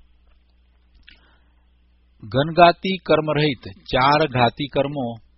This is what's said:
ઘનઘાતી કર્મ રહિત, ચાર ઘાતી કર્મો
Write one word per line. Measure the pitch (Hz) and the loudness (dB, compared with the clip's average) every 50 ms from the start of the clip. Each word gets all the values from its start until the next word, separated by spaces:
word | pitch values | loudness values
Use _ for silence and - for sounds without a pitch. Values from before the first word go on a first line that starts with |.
| - _ _ _ _ _ _ _ _ _ _ _ _ _ _ _ _ _ _ _ _ - - _ _ _ _ _ _ _ _ _ _ _ _ _ _ _ _ _ _ _ _ _ - | -20 _ _ _ _ _ _ _ _ _ _ _ _ _ _ _ _ _ _ _ _ -20 -20 _ _ _ _ _ _ _ _ _ _ _ _ _ _ _ _ _ _ _ _ _ -16
ઘનઘાતી | 110 101 135 143 165 160 170 175 170 170 - - 190 190 | -6 -4 -4 -4 -2 4 6 6 6 4 2 -4 -6 -6
કર્મ | 180 - - 156 151 156 156 151 | -6 -2 0 0 0 0 -2 -2
રહિત, | 147 151 151 127 - - - | -2 0 -2 -2 -4 -10 -18
ચાર | - - _ - - 127 127 139 147 151 160 143 | -20 -20 _ -4 -2 0 2 2 2 2 0 0
ઘાતી | 120 123 120 117 - - 147 | 0 0 0 0 0 -4 -10
કર્મો | 127 - 143 135 139 147 143 127 117 117 110 - _ _ | -4 -2 -4 -2 -2 -4 -8 -8 -8 -10 -14 -20 _ _